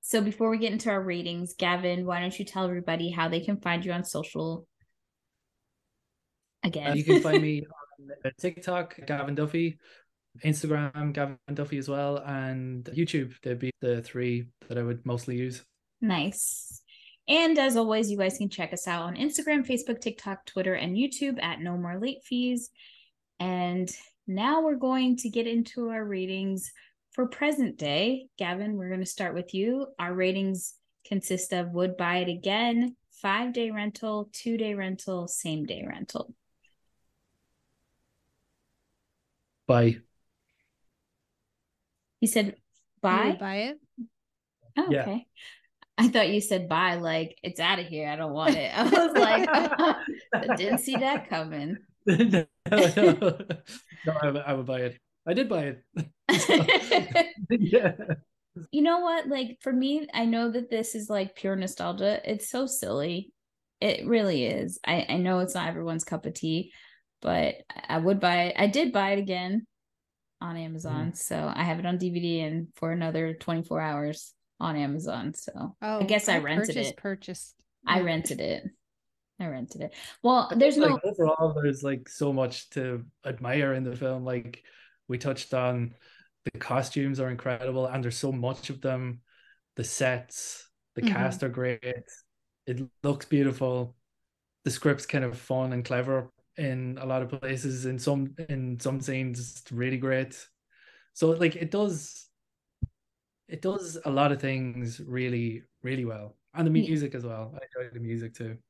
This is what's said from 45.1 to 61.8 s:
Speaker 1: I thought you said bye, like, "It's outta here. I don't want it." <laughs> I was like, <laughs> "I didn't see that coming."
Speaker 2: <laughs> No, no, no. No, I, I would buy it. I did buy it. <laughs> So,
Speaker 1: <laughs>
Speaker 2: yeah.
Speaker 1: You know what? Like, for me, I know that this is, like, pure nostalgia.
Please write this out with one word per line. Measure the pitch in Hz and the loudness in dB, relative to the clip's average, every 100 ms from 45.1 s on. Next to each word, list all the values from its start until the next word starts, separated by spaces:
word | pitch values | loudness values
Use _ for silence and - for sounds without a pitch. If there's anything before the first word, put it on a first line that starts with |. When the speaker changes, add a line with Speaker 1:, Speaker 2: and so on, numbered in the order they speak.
| 208 - _ - - _ _ _ - | -2 -6 _ -20 -20 _ _ _ 4
Speaker 1:
I | 233 | 6
thought | 240 190 | 6 4
you | 208 | 4
said | 208 190 175 | 2 0 2
bye, | 160 180 175 | 2 2 2
like, | 170 160 160 - | 0 0 -2 -6
"It's | 175 175 | -10 -2
outta | 170 190 | 2 2
here. | 170 156 151 | -2 -6 -4
I | 151 | -4
don't | 160 | -4
want | 143 160 285 | 2 2 2
it." | 139 | 0
<laughs> | - | 0
I | |
was | 240 285 330 320 | 4 6 6 4
like, | 403 220 359 | 6 6 4
<laughs> | 302 330 294 311 - - - - 220 - | 4 2 2 2 2 -4 -10 -4 -4 0
"I | 220 | 0
didn't | 185 - | 2 0
see | - 262 | 0 0
that | 175 190 - | 0 0 -2
coming." | 160 160 156 147 202 | -6 -4 -6 -6 -8
Speaker 2:
<laughs> | _ _ - | _ _ 2
No, | 170 226 190 160 _ - | 6 6 6 2 _ 2
no, | 214 175 185 349 - | 6 6 8 8 8
no. | 196 - - 170 - 233 _ - 160 | 4 2 -6 -8 -8 -20 _ -6 -2
No, | 156 | 0
I, | 147 139 143 | 0 0 -2
I | |
would | 139 127 | -2 -2
buy | 127 | -2
it. | 123 120 _ _ - | -2 -6 _ _ -2
I | |
did | 185 247 | 0 2
buy | 190 143 135 | 0 -2 -6
it. | _ - | _ -8
<laughs> | 156 _ - - | -8 _ 2 2
So, | - 311 156 - - | 6 4 6 4 4
Speaker 1:
<laughs> | - - 349 339 - 196 | 2 4 2 2 0 0
Speaker 2:
yeah. | 233 180 233 196 - 214 151 _ _ _ - 160 | 2 6 6 6 0 -6 -6 _ _ _ -16 -4
Speaker 1:
You | 294 | 2
know | 302 339 | 4 4
what? | 349 330 302 | 2 0 0
Like, | 269 247 247 | -2 -4 -6
for | - | -2
me, | 254 269 294 294 | 2 2 0 -2
I | - 233 | 0 2
know | 226 233 | 2 2
that | 233 240 | -2 -2
this | 226 220 226 | -2 -2 -6
is, | 214 | -2
like, | 208 196 - | -2 -2 -2
pure | 196 190 | -2 0
nostalgia. | 185 - | -2 -4